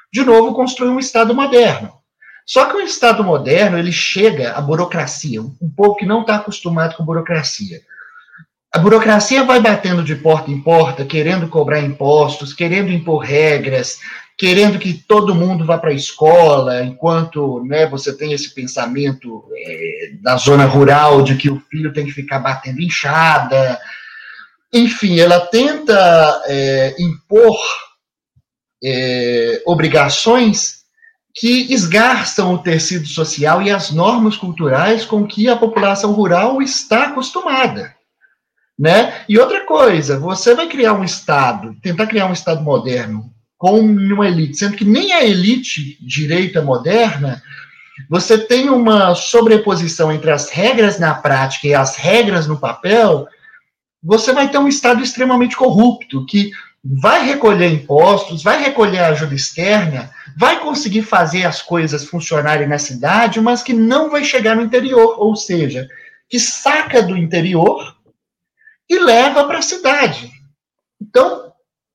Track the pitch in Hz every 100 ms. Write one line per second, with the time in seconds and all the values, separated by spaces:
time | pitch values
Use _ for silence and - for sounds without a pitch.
0 | _ 208 262 226 226 220 254 - 247 254
1 | 262 226 226 247 277 247 220 127 107 -
2 | _ _ - - - 247 349 403 370 -
3 | 240 214 190 147 131 165 202 170 175 165
4 | - 190 214 151 120 113 143 160 175 165
5 | 143 - 151 110 117 - 170 139 202 202
6 | 202 226 220 208 208 - 175 165 165 -
7 | 160 165 165 160 147 - - 170 _ -
8 | - - _ - - _ _ 165 190 220
9 | 220 208 214 269 254 247 220 202 185 175
10 | 151 143 160 156 143 139 160 165 151 135
11 | 139 160 151 185 165 160 139 151 139 139
12 | 165 151 143 - 143 - 175 185 185 175
13 | 165 151 127 143 156 143 135 131 120 -
14 | - - - - 185 180 208 185 190 165
15 | _ 208 202 175 180 180 160 165 160 139
16 | - - 156 175 165 143 127 123 127 127
17 | 165 165 160 151 143 123 127 147 156 135
18 | 143 - 151 143 - - 127 - 120 131
19 | 143 135 123 110 - 64 - 80 82 76
20 | - - 120 127 - 143 135 135 139 143
21 | 151 139 131 131 143 139 - 156 151 151
22 | 143 143 139 135 135 131 131 131 170 -
23 | 143 156 165 147 127 135 131 123 - -
24 | - - - - - _ _ 240 233 -
25 | 202 170 175 175 175 226 285 294 - 202
26 | 180 165 156 139 139 139 135 135 135 -
27 | 175 147 _ 208 233 - - - - _
28 | _ _ _ _ _ _ _ _ 131 127
29 | 127 123 120 120 117 113 170 165 156 151
30 | 143 - 226 247 226 - - - _ _
31 | _ _ _ - 233 247 247 254 170 196
32 | 240 247 - - 180 180 180 160 - 180
33 | 147 - 160 - 147 175 202 196 - 151
34 | 190 240 214 208 180 160 151 131 185 220
35 | - 214 208 - 233 233 220 220 196 196
36 | 214 208 190 175 220 269 269 - - 220
37 | 294 285 - 370 359 269 240 - - _
38 | _ _ _ _ _ _ _ - 151 190
39 | - - - 214 269 392 - 311 254 170
40 | 139 139 165 190 240 240 330 302 226 202
41 | 185 - - 143 131 107 110 - 185 170
42 | 214 220 185 175 - 156 147 127 123 123
43 | 110 107 113 _ _ _ 180 214 214 202
44 | 196 202 202 170 151 - 202 208 202 247
45 | 392 349 240 180 190 254 - 160 139 -
46 | 123 143 147 175 185 175 143 127 139 214
47 | 226 147 139 123 - - - _ _ -
48 | 135 170 - 220 220 247 277 254 226 214
49 | 190 175 - 233 220 214 208 180 165 -
50 | 156 156 151 147 - 156 214 233 208 165
51 | 160 147 147 135 135 - 143 143 135 -
52 | 160 220 214 180 151 147 127 - 180 226
53 | 214 160 - _ _ _ _ _ _ _
54 | 160 220 220 262 277 285 285 277 240 240
55 | 262 - 254 247 247 - 254 175 240 226
56 | - 139 131 202 202 - - _ 135 135
57 | 202 330 262 285 226 185 175 151 - 147
58 | 180 196 - 165 170 294 285 269 208 185
59 | 170 147 151 135 - - 185 214 170 127
60 | 120 - - 147 254 330 311 285 214 208
61 | 214 196 165 180 180 - - 170 160 147
62 | 139 175 156 156 147 151 143 147 - 123
63 | 139 202 233 220 226 240 - 233 226 277
64 | 311 294 285 254 220 226 233 247 262 254
65 | 226 226 208 208 - 175 139 123 131 -
66 | - _ _ 247 - - 277 302 - 247
67 | 180 185 165 180 170 175 185 - - _
68 | _ _ _ _ _ _ _ _ _ 359
69 | 330 233 269 277 285 330 - 359 262 294
70 | 233 135 120 _ _ _ _ _ _ _
71 | 208 247 349 - - _ _ _ _